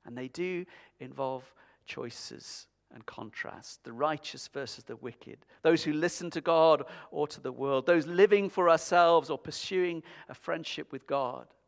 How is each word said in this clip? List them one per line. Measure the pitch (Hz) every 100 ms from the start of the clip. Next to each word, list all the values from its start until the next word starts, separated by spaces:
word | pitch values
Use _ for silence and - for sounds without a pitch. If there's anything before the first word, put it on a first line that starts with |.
And | - 120
they | 127
do | 147 180 175 180 - _ _
involve | 131 135 135 131 - _ _ _ -
choices | - 120 - - - - - - _ _
and | 117 -
contrast, | - 110 - - - - -
the | -
righteous | 117 147 151 - 135 -
versus | 143 127 - -
the | 117
wicked, | 127 - - - _ _
those | 156 165
who | 156
listen | 151 170 - 175
to | 156
God | 151 165 160 151 135 - -
or | 156 147
to | -
the | 131
world, | 123 135 135 131
those | 175 147
living | 175 196 202 196
for | - 175
ourselves | 160 - 175 170 170 147
or | 143
pursuing | - - - 190 180 170 - - -
a |
friendship | - - 165 160 - 151
with | 135 -
God | 139 127 131 120 _